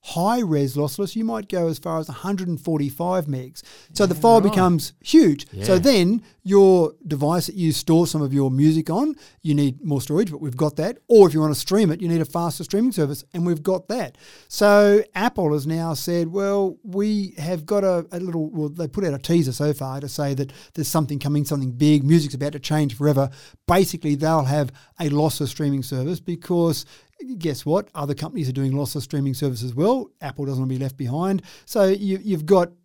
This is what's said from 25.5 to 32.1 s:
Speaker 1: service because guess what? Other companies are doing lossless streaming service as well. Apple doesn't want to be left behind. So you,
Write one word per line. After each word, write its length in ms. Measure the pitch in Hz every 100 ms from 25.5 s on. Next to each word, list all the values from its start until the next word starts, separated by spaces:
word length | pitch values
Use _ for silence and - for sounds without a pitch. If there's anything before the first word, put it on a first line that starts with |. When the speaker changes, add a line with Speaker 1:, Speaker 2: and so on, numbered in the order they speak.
| - 147 139
Speaker 1:
service 380 | 131 135 135 175
because 640 | - 170 - 175 170 156 - - _ _ 262 233
guess 260 | 160 127
what? 240 | 151 175 202
Other 180 | - 147
companies 380 | 147 151 247 131
are 20 |
doing 200 | 131 135
lossless 300 | 135 143 147
streaming 300 | - 143 139
service 300 | 131 143 123
as 120 | 123
well. 360 | 120 185 262 214 _
Apple 240 | 147 135
doesn't 160 | 139 131
want 100 | 131
to 80 | 131
be 40 |
left 160 | 135 135
behind. 420 | 131 143 185 196 - -
So 220 | _ 220 190
you, 320 | 196 202